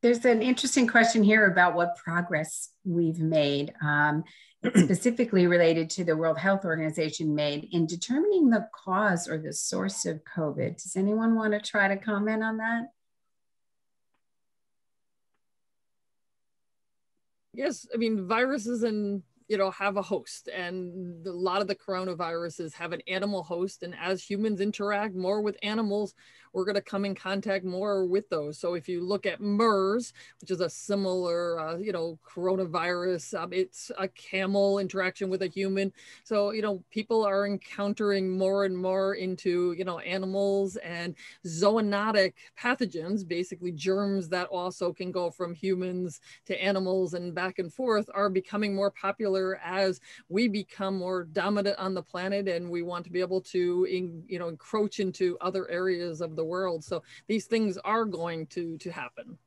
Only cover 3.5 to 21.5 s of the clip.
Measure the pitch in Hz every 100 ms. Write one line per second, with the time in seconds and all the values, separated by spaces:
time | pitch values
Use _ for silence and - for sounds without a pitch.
3.5 | 143 147 - 151 147 147 151 170 - -
4.5 | _ - 202 175 185 247 233 233 190 175
5.5 | 175 165 165 160 - 170 156 160 156 185
6.5 | 196 190 160 156 156 156 - 160 151 147
7.5 | 147 - 175 160 175 - 262 403 381 285
8.5 | 226 - - - 185 214 170 - 156 156
9.5 | 147 - 190 190 - 175 156 - - 156
10.5 | 143 127 - - 190 196 214 226 226 214
11.5 | 208 214 214 196 196 214 208 208 220 220
12.5 | 220 220 233 233 _ _ _ _ _ _
13.5 | _ _ _ _ _ _ _ _ _ _
14.5 | _ _ _ _ _ _ _ _ _ _
15.5 | _ _ _ _ _ _ _ _ _ _
16.5 | _ _ _ _ _ _ _ _ _ _
17.5 | 226 277 269 - 233 226 214 180 220 254
18.5 | 277 214 240 233 214 208 202 - _ _
19.5 | 208 190 185 196 196 190 190 - - -
20.5 | 185 175 185 180 180 175 170 165 175 185